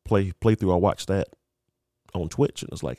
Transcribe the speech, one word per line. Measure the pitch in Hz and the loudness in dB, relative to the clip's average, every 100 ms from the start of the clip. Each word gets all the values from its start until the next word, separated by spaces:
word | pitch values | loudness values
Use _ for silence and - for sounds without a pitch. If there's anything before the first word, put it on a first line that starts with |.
play, | - 104 98 - | 0 0 0 0
playthrough. | 113 107 95 | 2 2 2
I | 90 | 4
watched | 98 - - | 2 0 -2
that. | 95 - _ _ _ _ _ _ _ _ | -2 -2 _ _ _ _ _ _ _ _
On | 90 82 | -8 -6
Twitch, | - 143 - | -2 -2 -2
and | - | -12
it's | - | -10
like, | 71 | -8